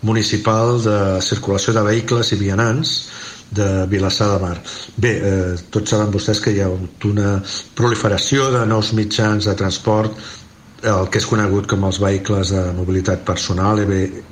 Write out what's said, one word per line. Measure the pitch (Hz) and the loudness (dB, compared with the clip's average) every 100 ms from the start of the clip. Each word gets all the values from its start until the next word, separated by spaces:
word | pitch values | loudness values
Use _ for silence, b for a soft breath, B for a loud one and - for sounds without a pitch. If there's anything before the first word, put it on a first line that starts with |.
| 107 | 2
municipal | 110 104 104 113 110 117 120 | 2 2 0 2 2 2 2
de | 110 104 98 95 | 2 2 2 0
circulació | - 98 - 98 - | 0 -2 0 -2 0
de | 113 104 | 2 2
vehicles | 113 110 117 113 | 0 0 0 0
i | 101 | 0
vianants | 101 98 117 123 160 - B B B B - 98 | 0 2 2 0 -2 -4 B B B B -8 -2
de | 101 95 92 | 0 0 0
Vilassar | 101 95 - 104 | 0 0 0 0
de | 98 | 0
Mar. | 90 85 B B B - | -2 -6 B B B -2
Bé, | 120 98 | 0 0
eh, | 95 98 92 87 - | 0 0 0 -4 -2
tots | 107 101 | -4 0
saben | 107 107 | 0 0
vostès | 98 - 107 | 0 0 0
que | - | 0
hi | 101 | 0
ha | 95 | 0
hagut | 92 92 - 104 | -2 -8 -4 -2
una | 101 101 98 98 B B - | 0 0 -2 -4 B B -2
proliferació | 123 117 - 98 - 139 135 | 0 2 0 0 0 2 2
de | 123 110 | 0 2
nous | 110 104 | 0 0
mitjans | 110 104 - 107 107 104 | -2 -2 0 0 0 0
de | 95 | -2
transport, | 98 - - 107 110 - B B B - - - | -2 -2 0 2 0 -4 B B B -20 -20 -6
el | 113 98 95 | -2 0 2
que | 104 | 2
és | - | 4
conegut | 110 104 101 98 | 2 4 2 2
com | 101 95 | 2 2
els | 92 | 2
vehicles | 101 98 98 101 87 | 2 2 2 0 2
de | 95 90 | 2 0
mobilitat | 90 92 92 95 90 - | -2 0 0 0 -2 -2
personal, | 87 - 92 98 107 | -4 -2 0 2 2
E | 98 | 2
V | 95 95 - - | 0 0 -6 -16